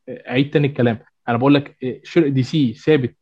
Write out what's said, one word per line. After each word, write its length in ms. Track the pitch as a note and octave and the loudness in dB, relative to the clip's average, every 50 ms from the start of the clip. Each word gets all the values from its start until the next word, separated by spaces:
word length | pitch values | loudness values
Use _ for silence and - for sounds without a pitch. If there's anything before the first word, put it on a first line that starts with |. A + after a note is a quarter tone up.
| _ - | _ -16
عيد 420 | B2 - - - B2 C3 C#3+ C#3+ | -16 -14 -12 -4 -2 -2 0 0
تاني 160 | - D3+ D3 | 0 0 0
الكلام، 320 | C3+ C#3+ - A#2+ A#2+ A2 - - _ _ _ _ A#2+ | 0 0 0 0 0 0 -4 -8 _ _ _ _ -4
انا 80 | A#2+ | -2
بقول 180 | A#2 C3 C#3 C#3+ | 2 2 4 4
لك، 220 | C#3+ C#3+ - - _ | 2 0 -4 -10 _
إيه، 180 | C3 B2+ - - - | -8 -8 -8 -10 -12
شر-، 240 | - - F3 D#3+ C#3+ | -4 0 0 0 2
دي 140 | C#3 C3 | 0 -2
سي 320 | B2 - - D#3 C#3 A2+ A2 | -2 0 0 0 0 0 -2
سابت 400 | - - D#3 D#3 C#3+ B2 A#2 - _ | -2 0 2 2 2 0 -4 -8 _